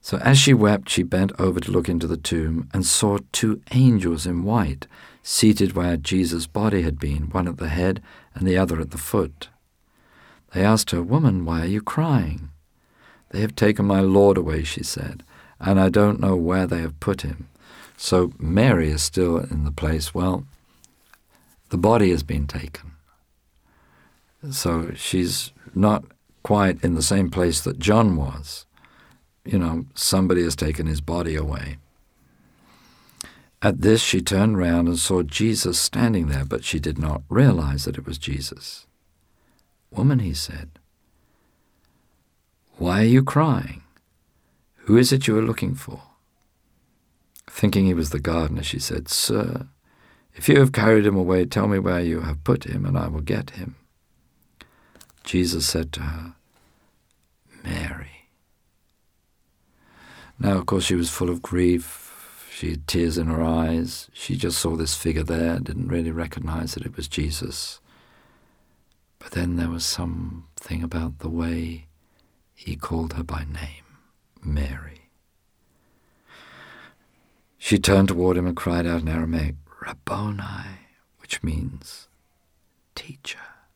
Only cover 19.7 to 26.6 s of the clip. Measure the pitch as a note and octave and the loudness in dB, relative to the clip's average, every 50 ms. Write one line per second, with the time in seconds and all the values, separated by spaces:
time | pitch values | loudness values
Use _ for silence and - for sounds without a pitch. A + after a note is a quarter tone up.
19.7 | D2 - - D#2 D#2+ D#2+ D#2 - - F2+ F2+ F#2 F#2 - - - - - _ _ | -2 -2 -2 -2 -2 -2 -4 -6 -4 -2 -2 0 -2 -2 -6 -10 -20 -20 _ _
20.7 | _ _ _ - _ _ _ _ - _ _ _ _ _ _ _ _ _ _ _ | _ _ _ -20 _ _ _ _ -20 _ _ _ _ _ _ _ _ _ _ _
21.7 | - F#2 E2+ G#2+ A2+ A#2 G#2 F#2 F2 D2+ D2 C#2+ - D2 D2 C#2+ - - - D2+ | -4 2 4 6 6 6 6 4 4 2 0 -2 -2 -2 -2 -4 -6 -8 -10 -10
22.7 | - - - - - - _ _ _ _ _ _ _ _ _ _ _ _ _ _ | -14 -16 -18 -18 -20 -20 _ _ _ _ _ _ _ _ _ _ _ _ _ _
23.7 | _ _ _ _ _ _ _ _ _ _ _ _ _ _ - C#3+ C3+ - - F2+ | _ _ _ _ _ _ _ _ _ _ _ _ _ _ -14 -10 -8 -4 -2 -2
24.7 | E2+ E2 E2 E2+ - - - - - F#2 F2+ F2 - - - - _ _ - - | 0 -2 -2 -4 -8 -8 -6 -2 0 0 0 0 -2 -4 -6 -8 _ _ -20 -8
25.7 | - F#2 G2 G#2+ G#2+ - - - - _ _ _ _ _ _ - G#2 G#2 | 0 2 4 4 4 2 -2 -8 -20 _ _ _ _ _ _ 0 2 4